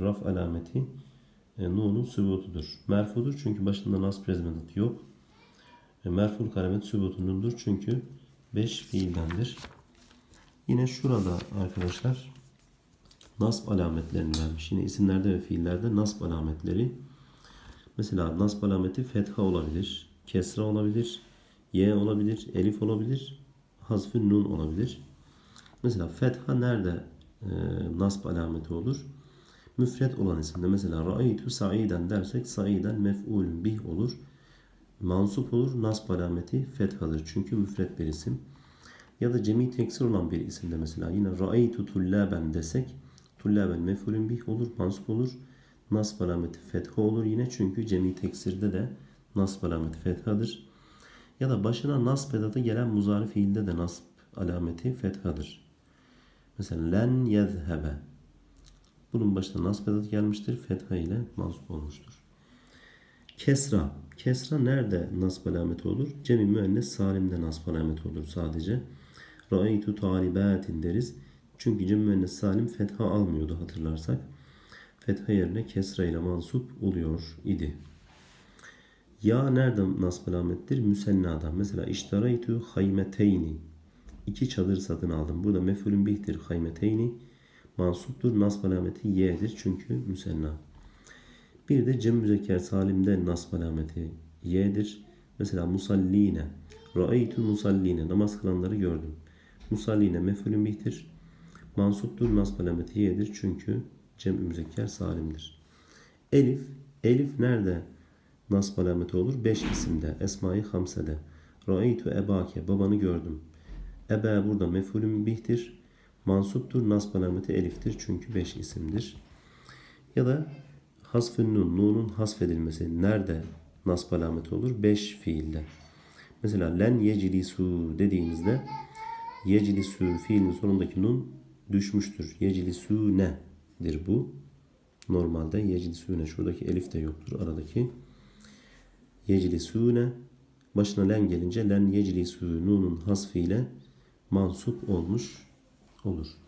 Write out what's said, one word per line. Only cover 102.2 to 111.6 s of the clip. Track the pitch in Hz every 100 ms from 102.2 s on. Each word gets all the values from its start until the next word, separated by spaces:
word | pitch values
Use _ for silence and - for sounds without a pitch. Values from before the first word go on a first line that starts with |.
| 117 104
Nasb | 98 -
alameti | 87 85 82 104
ye'dir. | 101 90 104 -
Çünkü | 101 - - 120 - - _ -
cem | 95
müzekker | 90 90 82 80 - 104
salimdir. | - 90 85 80 78 - - _ - - - - _ _
Elif. | 139 123 135 - - - -
Elif | 113 127 139 143
nerede | 123 117 95 85 - - - _ _ _ -
nasb | 101 98 -
alameti | 87 87 87 90
olur? | 104 135
Beş | 110 107
isimde. | - 78 - 80 78 80
Esma-i | 95 - 95 98
Hamse'de. | 107 90 - - 80 78 - - - -